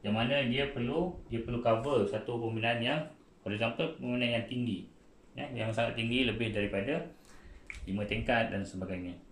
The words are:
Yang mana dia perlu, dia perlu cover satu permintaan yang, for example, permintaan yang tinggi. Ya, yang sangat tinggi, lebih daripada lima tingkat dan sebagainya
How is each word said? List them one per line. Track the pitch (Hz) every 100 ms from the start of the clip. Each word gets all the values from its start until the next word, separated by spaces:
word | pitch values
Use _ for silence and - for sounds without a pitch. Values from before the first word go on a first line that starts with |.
| 101
Yang |
mana | 110 120 143 123
dia | 127 139
perlu, | 123 120 151 180 - -
dia | 113
perlu | 113 120
cover | 120 113 139 131 101
satu | 107 - 120
permintaan | 113 110 117 117
yang, | 120 151 160 - - -
for | 101
example, | 104 117 117 160 -
permintaan | 123 123 120 117
yang | -
tinggi. | 123 120 95 - - - - -
Ya, | - 143
yang | 123 110
sangat | 113 117 117
tinggi, | 113 123 123
lebih | 107 113
daripada | 104 101 98 113 165 - - - - - - - - -
lima | 98 104
tingkat | 107 117 117 113
dan | 98
sebagainya | 95 92 92 90 90 85 -